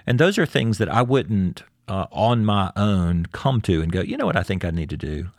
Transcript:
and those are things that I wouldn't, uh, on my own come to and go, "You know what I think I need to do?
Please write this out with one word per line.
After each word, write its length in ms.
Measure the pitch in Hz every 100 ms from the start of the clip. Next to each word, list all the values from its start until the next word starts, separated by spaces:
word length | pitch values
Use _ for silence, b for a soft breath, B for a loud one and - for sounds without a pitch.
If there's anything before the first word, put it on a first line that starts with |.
| B
and 120 | 123
those 180 | 175 208
are 80 |
things 320 | 160 139 113 104
that 140 | 92
I 100 | 110
wouldn't, 640 | 123 135 - 104 92 - - _ -
uh, 180 | 98 -
on 320 | - 110 120
my 260 | 107 104 92 -
own 480 | 104 98 85 87 82
come 300 | - 139 123
to 180 | - 82
and 100 | 82
go, 120 | 90
"You 160 | - 277
know 80 | 240
what 100 | -
I 60 |
think 200 | 90 92
I 80 | 90
need 200 | 82 73
to 60 | 73
do? 300 | 71 76 87